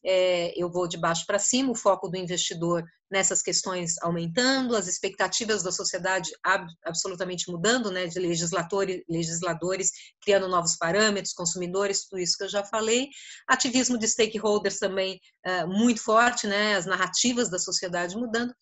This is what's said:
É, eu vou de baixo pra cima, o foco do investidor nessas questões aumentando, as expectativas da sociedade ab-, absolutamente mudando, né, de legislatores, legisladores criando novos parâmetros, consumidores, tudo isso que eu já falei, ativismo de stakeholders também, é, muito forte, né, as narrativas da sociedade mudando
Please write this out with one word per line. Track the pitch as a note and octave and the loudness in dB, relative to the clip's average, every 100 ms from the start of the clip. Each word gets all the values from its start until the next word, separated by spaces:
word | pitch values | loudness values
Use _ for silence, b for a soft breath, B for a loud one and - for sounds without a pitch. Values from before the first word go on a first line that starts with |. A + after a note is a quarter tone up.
| - | 2
É, | F#3 F#3 F3+ F3 - | 4 4 2 0 -2
eu | F3 | -2
vou | F3 F3 | -2 -2
de | E3+ | 0
baixo | E3+ E3+ - | 0 0 0
pra | G3+ | 0
cima, | - B3 C4+ | 2 2 2
o | |
foco | A#3 G3+ F#3+ F#3+ | 2 2 2 0
do | F#3 | -4
investidor | F3 F3 - F3 E3+ E3+ E3 B _ | -4 -2 -2 -2 0 0 -2 B _
nessas | G3 F#3 F3+ | 0 2 0
questões | - E3+ - F3+ E3+ - | 0 -2 -2 -4 -4 -2
aumentando, | E3+ E3+ E3+ E3 B3 C4+ B3+ A3+ | -2 -2 0 2 2 2 2 0
as | F3+ | 0
expectativas | - F#3+ - F#3+ - G#3+ G#3+ | -4 -4 -2 -2 0 0 0
da | F3+ | 0
sociedade | - F#3+ F#3 F3+ F#3+ F3 - | -2 -4 -2 0 -2 -2 -4
ab-, | F3 F#3+ F3 E3 | 0 0 -2 -10
absolutamente | - E3 F#3+ F3+ F#3 F3+ - | -6 -4 -4 -4 -6 -4 -6
mudando, | F3 G3 B3+ G#3 | 0 2 2 0
né, | F#3 F3+ | -4 -4
de | F3 | -2
legislatores, | F3 E3 E3+ F#3 E3+ G3 F#3+ F#3 - | 0 0 0 -2 0 0 0 -2 -4
legisladores | E3 E3 E3 F3 D#3+ E3+ F#3+ G3 B B _ | -2 -2 -2 -4 -2 -2 0 -2 B B _
criando | - G3 F#3 | 2 4 4
novos | F3+ E3 - | 2 2 0
parâmetros, | E3 F#3+ G#3+ G3+ F3 | 0 4 2 2 -4
consumidores, | - E3+ F#3 F3 F#3 G3+ G3 - | -4 -4 -2 -2 0 0 -2 -4
tudo | F#3+ | -6
isso | F3 - | -2 -2
que | |
eu | G3 | -2
já | G3+ | -4
falei, | G3+ A3 A3 A#3+ C#4 B B B - | -2 -2 2 2 0 B B B 0
ativismo | C4 C4+ A#3+ B3 B3 | 2 4 2 2 2
de | A3 | 0
stakeholders | - A3 G#3+ G#3+ G#3 G3+ F#3+ | 2 0 2 0 2 0 -2
também, | F#3+ F#3+ F#3+ F#3 b b | -2 0 -2 -4 b b
é, | F3+ F3+ E3 | -4 -2 0
muito | G3 A#3+ A3 | 4 4 2
forte, | - A3 A#3+ B3 G#3+ | 4 4 4 2 -2
né, | G3+ G#3+ G3 | 0 2 0
as | F3 | 0
narrativas | F#3 F3+ - B3 A#3+ G#3+ | 0 0 2 2 2 0
da | F3 | -2
sociedade | - F3 F#3 F3 F3 G3 | -2 -4 -2 -4 -4 -4
mudando | A#3+ A3+ A#3+ - | -4 -2 -4 -8